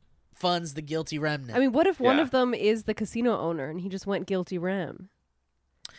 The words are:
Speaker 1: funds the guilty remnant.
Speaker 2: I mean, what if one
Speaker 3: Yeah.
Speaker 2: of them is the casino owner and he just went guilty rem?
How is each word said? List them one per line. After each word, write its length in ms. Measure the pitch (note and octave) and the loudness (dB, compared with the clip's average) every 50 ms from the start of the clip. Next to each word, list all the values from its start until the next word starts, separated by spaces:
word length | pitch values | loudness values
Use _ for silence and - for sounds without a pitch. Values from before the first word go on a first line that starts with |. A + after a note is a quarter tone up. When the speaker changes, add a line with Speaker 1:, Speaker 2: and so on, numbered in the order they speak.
| _ _ _ _ _ _ - | _ _ _ _ _ _ -8
Speaker 1:
funds 400 | - - F3+ F3 E3+ E3+ D#3 C#3 | -2 0 0 0 0 -2 -6 -8
the 80 | D#3 | -8
guilty 360 | D#3 C#3+ D#3 D#3+ D#3 - E3 D3 | -6 -4 -4 -4 -2 -4 -4 -2
remnant. 380 | D3+ D3+ D3+ C#3+ C3+ A#2+ A2 | 0 0 -2 -2 -4 -2 2
Speaker 2:
I 40 | B3 | 2
mean, 120 | C#4 C4 | 4 4
what 140 | A3 C#4+ E4+ | 4 4 4
if 120 | G4 F4 - | 4 2 4
one 180 | B3+ B3 C4+ | 4 4 4
Speaker 3:
Yeah. 60 | D4 | 4
Speaker 2:
of 80 | D#4+ B3 | 2 2
them 240 | C4+ B3+ B3 B3 A#3 | 2 2 2 2 2
is 300 | - G3 G#3 A3+ A3 G#3 | 2 2 2 2 2 0
the 100 | - G#3+ | -4 -4
casino 420 | - A3 - - A3+ A#3+ B3 G#3+ - | -4 -4 -4 -2 0 2 2 2 2
owner 300 | B2 E3 E3+ D#3 C3+ D3 | 0 -2 -2 -4 -4 -6
and 120 | D#3 F3+ | -6 -6
he 80 | F3 F#3+ | -6 -6
just 180 | F#3 F#3+ - | -8 -6 -4
went 200 | G3 G3 E3 F3+ | -2 -2 -2 -2
guilty 300 | - G3 F#3 F3+ - F#3+ | -2 -2 -2 -2 -2 -4
rem? 520 | F3 E3+ F#3 G3 G3 E3 C3+ - - F#3 F#3+ _ _ _ _ _ _ _ _ _ _ _ _ _ _ - - - | -4 -2 -2 -2 -2 -4 -6 -8 -12 -16 -20 _ _ _ _ _ _ _ _ _ _ _ _ _ _ -18 -18 -18